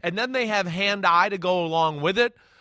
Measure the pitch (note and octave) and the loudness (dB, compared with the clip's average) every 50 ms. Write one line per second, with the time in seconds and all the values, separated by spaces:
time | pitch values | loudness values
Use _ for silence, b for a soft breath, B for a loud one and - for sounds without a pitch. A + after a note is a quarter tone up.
0 | b F3+ F3+ G#3 A#3+ B3+ B3+ C4 A#3+ A3 G#3+ G3+ F#3 F3 D#3+ F3+ G3 G3+ G3+ G3+ | b -6 -4 -4 -6 -4 -2 -4 -2 -2 -2 -2 -2 -2 -4 -2 -2 -2 -2 0
1 | F#3+ F3+ E3+ F3 F#3 G#3+ G3+ F#3+ E3+ F3+ F#3 F3+ E3+ E3 D#3+ E3 D#3+ D#3+ D#3 D3 | 2 4 4 4 4 2 0 -2 0 0 0 0 0 -2 0 0 0 0 0 0
2 | C#3+ E3+ F#3+ A3 A#3+ - - b b b b b | -2 0 2 2 0 -2 -2 b b b b b